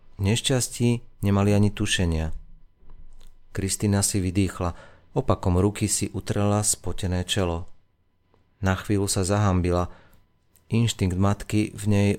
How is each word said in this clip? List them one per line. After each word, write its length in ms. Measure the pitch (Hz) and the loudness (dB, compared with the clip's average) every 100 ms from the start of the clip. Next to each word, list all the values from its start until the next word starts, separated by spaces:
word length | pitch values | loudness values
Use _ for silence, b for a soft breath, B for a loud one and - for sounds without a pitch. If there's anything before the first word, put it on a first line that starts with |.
| - - | -16 -2
nešťastí 1040 | 98 113 - 131 - - 120 117 - - | 0 0 0 0 -2 0 0 0 -4 -4
nemali 320 | 101 101 101 | 0 4 4
ani 160 | 101 104 | 4 4
tušenia. 640 | - 104 - 87 80 80 - - - - _ - - - - - - - | 2 -2 0 0 0 -2 -6 -10 -20 -20 _ -20 -18 -16 -18 -18 -20 -14
Kristína 520 | - 95 - 104 101 98 | -6 -4 0 2 2 2
si 160 | 101 | 0
vydýchla, 560 | 92 92 95 - 90 - B B B 143 | 0 0 0 0 -6 -6 B B B -2
opakom 400 | - 95 95 90 | 0 0 2 2
ruky 320 | 101 101 104 | 2 0 -2
si 200 | - 104 | -2 -4
utrela 480 | - - 107 101 104 | -6 -4 0 2 2
spotené 640 | 101 - - - 92 90 90 | 0 -2 -4 -4 -2 -2 -2
čelo. 400 | - 90 85 90 - _ _ _ _ _ _ _ - | -2 -2 -2 -8 -14 _ _ _ _ _ _ _ -4
Na 160 | 98 92 | -2 -2
chvíľu 320 | - 101 98 | 0 0 0
sa 160 | 101 92 | 0 0
zahambila. 640 | 104 104 92 87 87 90 B B B _ _ _ _ - | 2 2 2 2 0 -2 B B B _ _ _ _ -4
Inštinkt 480 | 113 117 - 95 90 | 0 0 0 0 2
matky 560 | 98 101 - 107 104 | 0 0 -2 -2 -2
v 100 | - 104 | -2 0
nej 200 | 101 101 | 2 4